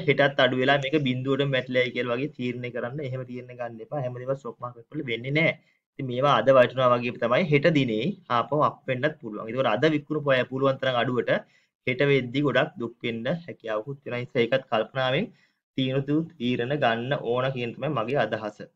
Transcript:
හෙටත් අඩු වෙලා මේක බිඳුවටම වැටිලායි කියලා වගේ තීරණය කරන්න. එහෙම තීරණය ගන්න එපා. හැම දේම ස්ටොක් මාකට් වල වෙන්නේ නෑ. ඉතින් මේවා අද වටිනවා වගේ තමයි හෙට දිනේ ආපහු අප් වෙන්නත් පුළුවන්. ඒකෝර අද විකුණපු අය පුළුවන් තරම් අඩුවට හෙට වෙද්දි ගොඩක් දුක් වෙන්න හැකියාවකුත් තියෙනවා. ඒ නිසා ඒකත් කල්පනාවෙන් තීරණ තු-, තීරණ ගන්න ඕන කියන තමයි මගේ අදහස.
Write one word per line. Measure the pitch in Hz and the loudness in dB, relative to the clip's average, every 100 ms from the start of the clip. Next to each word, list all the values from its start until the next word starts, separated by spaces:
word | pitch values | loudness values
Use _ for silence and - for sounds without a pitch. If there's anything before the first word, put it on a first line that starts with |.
හෙටත් | 160 135 143 143 | 2 2 2 4
අඩු | 127 127 | 2 2
වෙලා | 131 143 | 2 2
මේක | 135 156 | 0 0
බිඳුවටම | 131 127 135 135 139 | 0 -2 -2 -2 0
වැටිලායි | 127 127 127 123 | -2 0 0 0
කියලා | 123 123 120 | -2 -2 -4
වගේ | 151 | -4
තීරණය | - 123 120 123 | -6 -6 -6 -8
කරන්න. | 117 120 147 | -8 -8 -8
එහෙම | 135 131 | -8 -8
තීරණය | 123 123 123 | -10 -12 -12
ගන්න | 123 117 113 | -10 -10 -10
එපා. | 110 147 | -10 -8
හැම | 127 | -6
දේම | 123 127 | -6 -6
ස්ටොක් | 135 117 - | -6 -8 -12
මාකට් | 123 120 - | -12 -14 -12
වල | 147 | -10
වෙන්නේ | 131 113 131 151 | -6 -6 -2 0
නෑ. | 156 - _ _ _ | 0 -2 _ _ _
ඉතින් | - 131 | -10 -6
මේවා | 123 143 135 | 0 4 4
අද | 131 | 6
වටිනවා | 135 120 123 127 | 6 6 4 2
වගේ | 120 120 - | 2 0 -2
තමයි | 117 123 | 0 2
හෙට | 170 143 170 | 4 4 4
දිනේ | 151 120 107 151 202 - | 4 2 0 -2 -4 -2
ආපහු | 120 117 151 | 0 0 0
අප් | 120 - | 0 0
වෙන්නත් | - 123 151 156 | -6 -2 -4 -4
පුළුවන්. | 113 104 107 | -10 -10 -4
ඒකෝර | 123 127 | 2 4
අද | 107 156 | 6 4
විකුණපු | 147 147 151 143 | 2 -2 -2 2
අය | 131 | 2
පුළුවන් | 120 131 135 131 | 2 0 0 2
තරම් | 131 120 | 0 0
අඩුවට | 123 123 123 196 - _ _ _ - | 0 0 0 -2 -4 _ _ _ -4
හෙට | 127 | 2
වෙද්දි | 143 139 120 135 | 4 4 2 0
ගොඩක් | 147 123 160 - | 2 2 0 -2
දුක් | 117 - | -8 -6
වෙන්න | 123 113 123 170 | -6 -4 -4 -6
හැකියාවකුත් | - 113 113 107 139 139 | -8 -12 -6 -4 -6 -10
තියෙනවා. | 123 120 | -8 -8
ඒ | |
නිසා | 123 127 | -2 0
ඒකත් | 117 131 - | 2 0 0
කල්පනාවෙන් | 110 107 131 127 139 240 - _ _ _ - | -2 -2 -2 0 0 -4 -10 _ _ _ -4
තීරණ | 131 135 | -2 -2
තු-, | 139 151 165 | 0 -2 -2
තීරණ | - 120 120 120 147 | -4 -2 -2 -2 0
ගන්න | 123 113 120 139 | 0 0 -2 -4
ඕන | 113 123 131 | -2 -2 -2
කියන | 127 120 | -4 -6
තමයි | 110 139 | -6 -4
මගේ | 127 113 139 | -4 -2 0
අදහස. | 110 110 107 - - | 0 -4 -6 -10 -18